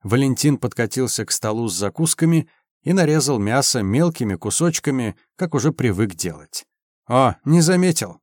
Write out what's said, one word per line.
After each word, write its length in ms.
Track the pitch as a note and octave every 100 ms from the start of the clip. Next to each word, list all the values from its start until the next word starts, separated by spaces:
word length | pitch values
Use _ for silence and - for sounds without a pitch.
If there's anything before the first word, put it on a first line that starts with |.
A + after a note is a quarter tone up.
Валентин 540 | G2+ A#2+ C#3 B2 D3+ C#3
подкатился 680 | A#2 - A2+ B2+ B2+ -
к 80 | A2
столу 360 | - A2 A2 A#2
с 60 |
закусками 760 | F2+ G2+ - D#3+ - E3 E3 - _ _ _
и 100 | -
нарезал 460 | F#3 E3 D#3 C3+ B2+
мясо 440 | G2+ B2+ C3+ B2+
мелкими 520 | G2 A#2+ E3+ D#3+ A2+
кусочками, 840 | F#2 G#2 - F3 E3 - C3 A2+ - _ -
как 180 | F3+
уже 180 | C#3 D3+
привык 420 | C3 B2+ F#2 A2
делать. 500 | - F2+ D2+ - - _ _ _ _ -
«О, 260 | B2 C3 -
не 160 | C3+ E3+
заметил!» 600 | E3 F3+ F3+ E3+ G2+ -